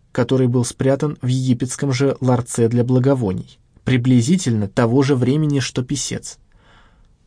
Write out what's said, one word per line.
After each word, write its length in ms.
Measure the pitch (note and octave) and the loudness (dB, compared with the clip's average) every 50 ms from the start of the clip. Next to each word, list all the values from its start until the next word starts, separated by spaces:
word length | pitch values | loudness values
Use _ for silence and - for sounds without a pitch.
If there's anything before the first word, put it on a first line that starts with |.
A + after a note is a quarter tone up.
| _ _ | _ _
который 360 | - - B2 A#2+ C3 C3 C3 B2 | -4 -2 0 2 2 2 2 2
был 180 | A#2+ B2+ A#2+ | 2 0 -2
спрятан 520 | - - - - C3+ C#3 C#3 D#3 D3 D3 - | -2 -4 -2 0 0 0 0 0 -4 -4 -4
в 60 | - B2 | -4 -2
египетском 680 | B2+ C3 C3 C3 B2 A#2+ C3 B2+ - - - C#3 C3 | -2 0 0 0 0 0 -2 -6 -6 -4 -4 -2 -2
же 240 | B2 C#3 C#3 - - | 0 0 0 0 0
ларце 480 | C3 B2+ B2+ A#2+ B2 - - - A#2 A2+ | 0 0 0 0 0 -4 -2 0 0 2
для 160 | A#2 A#2+ A#2+ | 2 2 0
благовоний, 760 | B2 B2+ B2+ B2 C3+ C#3 C3 A#2+ G2 F#2 F2+ - - - _ _ _ _ _ - | 2 2 2 2 2 2 2 0 -2 -4 -4 -8 -12 -16 _ _ _ _ _ -4
приблизительно 840 | - B2+ B2+ A#2+ C3 B2+ B2 A2+ B2 F#3 F#3 - C3 A#2 G#2+ G#2 G2 | -2 0 0 2 4 4 4 4 4 2 0 0 0 -2 -2 -2 -2
того 360 | - - A#2+ A2+ A#2 C#3 C#3 | -2 0 0 2 2 2 2
же 120 | C3 D3 | 2 2
времени, 440 | B2 B2 A#2+ C3+ D3+ D#3 D3+ C#3+ C#3 | 2 2 0 0 0 0 0 0 -2
что 240 | B2+ - - - B2+ | -2 -4 -4 -6 -6
писец. 560 | B2+ D3 C3 - - A#2+ A2+ - - - - _ _ _ _ _ _ _ _ _ _ _ _ _ _ _ _ _ | -6 -6 -6 -6 -6 -8 -10 -10 -12 -20 -20 _ _ _ _ _ _ _ _ _ _ _ _ _ _ _ _ _